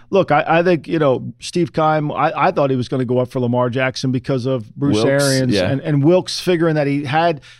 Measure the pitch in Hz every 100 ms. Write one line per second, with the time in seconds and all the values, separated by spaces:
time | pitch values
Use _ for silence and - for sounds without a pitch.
0 | - 190 - 147 156 160 175 165 - 160
1 | 147 123 123 - - 180 170 - 156 156
2 | 147 - 151 147 165 180 139 131 120 135
3 | 123 123 123 131 120 123 123 120 131 -
4 | 131 127 - 135 123 131 107 - 139 107
5 | 139 139 139 131 127 101 90 135 160 143
6 | 143 185 185 - - 175 165 156 143 143
7 | 135 156 170 147 - -